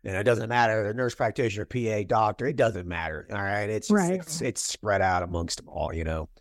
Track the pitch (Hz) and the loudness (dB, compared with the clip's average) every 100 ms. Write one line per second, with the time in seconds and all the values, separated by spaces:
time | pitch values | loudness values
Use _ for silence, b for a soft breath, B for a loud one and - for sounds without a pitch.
0 | 104 95 104 113 113 120 117 110 101 110 | -4 2 4 2 2 4 4 4 0 0
1 | 127 - 117 104 120 104 - 127 113 107 | -2 0 -2 0 0 -2 -4 -2 0 0
2 | 98 113 107 104 123 127 117 98 87 85 | 2 2 2 2 -2 2 2 2 -4 -4
3 | 82 78 - 104 98 104 104 107 - 208 | -4 -6 -6 -6 -2 -2 -2 -2 2 4
4 | 175 185 170 160 131 - - - 107 98 | 4 0 -4 -6 -4 -4 -6 -4 0 2
5 | 92 90 87 87 82 - - - 78 80 | 4 2 0 -4 -4 -6 -8 -6 -4 -2
6 | 80 80 78 - | -2 -4 -6 -14